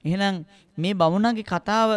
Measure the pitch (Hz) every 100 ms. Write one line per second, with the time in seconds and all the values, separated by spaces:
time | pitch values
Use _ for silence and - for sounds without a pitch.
0 | 151 190 202 185 156 - _ - 175 196
1 | 165 185 226 226 208 175 - 214 220